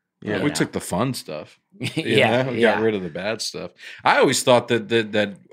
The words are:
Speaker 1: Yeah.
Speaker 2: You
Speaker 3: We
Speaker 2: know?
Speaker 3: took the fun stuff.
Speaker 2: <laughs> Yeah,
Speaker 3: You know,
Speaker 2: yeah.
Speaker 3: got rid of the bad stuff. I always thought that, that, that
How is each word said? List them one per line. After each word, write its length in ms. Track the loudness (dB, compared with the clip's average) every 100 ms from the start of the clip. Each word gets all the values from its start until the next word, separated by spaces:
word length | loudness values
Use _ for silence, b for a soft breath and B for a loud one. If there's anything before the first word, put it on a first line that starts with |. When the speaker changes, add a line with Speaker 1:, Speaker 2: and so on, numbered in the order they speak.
| _ _
Speaker 1:
Yeah. 140 | -8 -4
Speaker 2:
You 60 |
Speaker 3:
We 60 | -4
Speaker 2:
know? 40 |
Speaker 3:
took 180 | -2 -4
the 80 | -4
fun 340 | -6 -4 -4
stuff. 420 | -4 -10 -14 -14 _
Speaker 2:
<laughs> 160 | _ -10 -8
Yeah, 460 | -6 0 4 4 4
Speaker 3:
You 0 |
know, 60 | 0 2
Speaker 2:
yeah. 160 | 2
Speaker 3:
got 80 | 2
rid 120 | 0
of 80 | 0
the 60 | -4
bad 320 | -6 -6 -6
stuff. 300 | -8 -10 -14 _ B B
I 140 | 2 4
always 240 | 4 2
thought 260 | 4 4 4
that, 200 | -2 0
that, 220 | 0 0
that 240 | 0 -2 -4 _